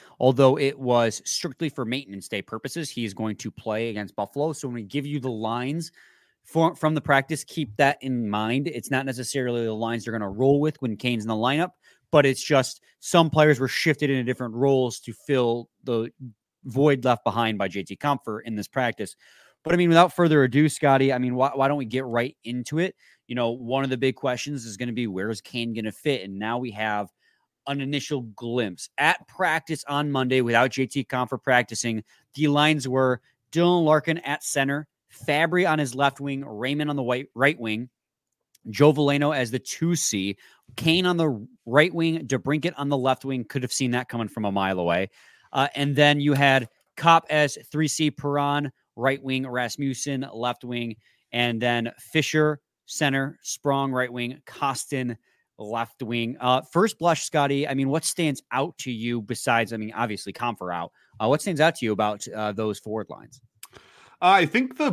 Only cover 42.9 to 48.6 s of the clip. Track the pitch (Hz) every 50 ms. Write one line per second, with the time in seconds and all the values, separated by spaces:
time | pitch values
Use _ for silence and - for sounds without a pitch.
42.9 | 143 135 127 135 131 - - 135 135 127 113 - - 135 127 120 - - 135 123
43.9 | 120 123 123 - - 117 113 101 - 113 107 101 98 98 95 95 95 90 87 85
44.9 | 85 90 98 95 _ _ _ - _ _ _ _ - 135 135 143 - 139 143 143
45.9 | 139 143 147 147 147 147 143 147 143 139 143 139 135 131 120 - _ _ _ _
46.9 | _ - 151 165 165 165 - - 151 151 151 139 - - - - - 151 160 139
47.9 | - - 156 147 139 - - 143 143 143 143 143 143 147